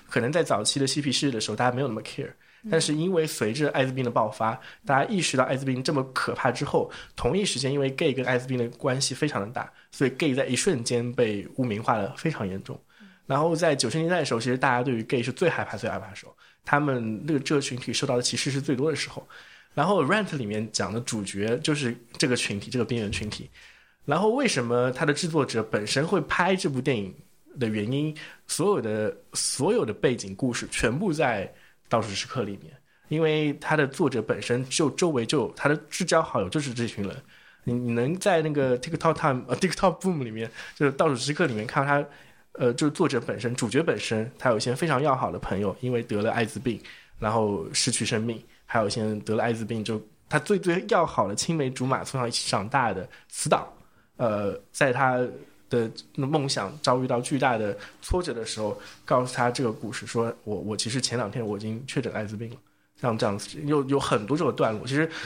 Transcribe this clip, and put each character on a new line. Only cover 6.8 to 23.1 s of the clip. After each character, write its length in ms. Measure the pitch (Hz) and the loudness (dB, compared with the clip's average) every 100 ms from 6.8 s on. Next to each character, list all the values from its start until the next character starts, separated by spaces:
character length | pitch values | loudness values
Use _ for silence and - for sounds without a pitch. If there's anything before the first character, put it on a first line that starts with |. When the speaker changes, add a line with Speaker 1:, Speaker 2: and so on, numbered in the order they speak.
| - - - - | 0 -6 -14 -4
Speaker 1:
同 220 | 120 180 | 0 2
一 80 | 202 | 0
时 120 | 123 | 0
间 140 | 131 | -2
因 80 | 143 | 0
为 100 | 135 | 0
gay 200 | 131 160 | 0 0
跟 140 | 131 123 | 0 0
艾 120 | 127 | 0
滋 80 | 131 | 0
病 120 | 127 | -2
的 100 | 117 | -2
关 280 | - 139 131 | -2 0 0
系 160 | - 131 | 0 0
非 100 | 151 | -2
常 140 | 113 | -2
的 80 | 104 | -4
大， 180 | 123 - - _ | -6 -10 -12 _
所 160 | - 131 | 0 0
以 40 | |
gay 240 | 131 160 | 2 0
在 120 | 127 131 | 2 0
一 80 | |
瞬 300 | 123 - 139 | 0 2 0
间 260 | 117 120 120 | 0 0 0
被 340 | 123 113 104 85 - | 2 2 0 -4 -2
污 80 | |
名 180 | 123 104 | -2 0
化 140 | 117 113 | 0 0
得 160 | 98 - | 0 -2
非 120 | 165 | -4
常 160 | - 98 | -2 -4
严 160 | 95 | -6
重。 160 | - - _ _ - - - | -10 -14 _ _ -20 -16 -2
然 140 | 139 | 2
后 160 | 160 165 | 2 4
在 180 | 170 | 4
九 160 | 143 151 | 2 2
十 80 | 160 | 0
年 120 | 165 | 2
代 100 | 180 | 2
的 60 | 143 | 0
时 80 | |
候， 60 | 117 | 0
其 80 | 123 | 0
实 80 | 127 | 2
大 120 | 139 | 4
家 140 | 123 | 2
对 120 | 127 113 | 2 -2
于 80 | |
gay 200 | 110 143 | 0 0
是 80 | 131 | 0
最 180 | - 170 | 0 2
害 140 | - | 2
怕、 140 | 104 104 | -2 -4
最 120 | 110 | -4
害 80 | 98 | -6
怕 120 | 98 | -8
的 60 | 95 | -14
时 80 | - | -18
候， 100 | - - _ - | -20 -20 _ 0
他 120 | 147 | 2
们 460 | 147 127 110 107 147 | 2 0 -2 -4 0
那 60 | |
个， 80 | 147 | 0
这 160 | - 143 | 2 0
个 60 | |
群 160 | 135 123 | 0 -4
体 160 | - | -4
受 120 | 113 135 | -2 0
到 120 | 123 | 2
的 40 | |
歧 140 | 120 120 | 0 0
视 160 | 147 | -2
是 80 | 135 | -2
最 160 | 143 127 | 0 0
多 160 | 156 | 0
的 60 | 143 | -2
时 120 | - | -6
候。 160 | - - - - - _ | -10 -16 -20 -20 -20 _
然 140 | - 160 | -2 2
后 160 | 202 | 4
《Rent》 320 | 139 208 196 151 | 4 2 0 -2
里 100 | 104 | -2
面 220 | 107 110 | -4 -2
讲 200 | - 98 | -2 -2
的 60 | 113 | -4
主 240 | 127 113 | -4 -4
角 340 | 95 98 107 123 | -4 -2 0 0
就 140 | 156 | 0
是 220 | 147 127 117 - - | 0 -2 -4 -8 -2
这 100 | 143 | 0
个 80 | 120 | 2
群 240 | - 101 | 0 -4
体， 100 | 104 | -4
这 80 | 127 | -2
个 60 | |
边 180 | 110 120 | 0 0
缘 80 | |
群 200 | 101 | -2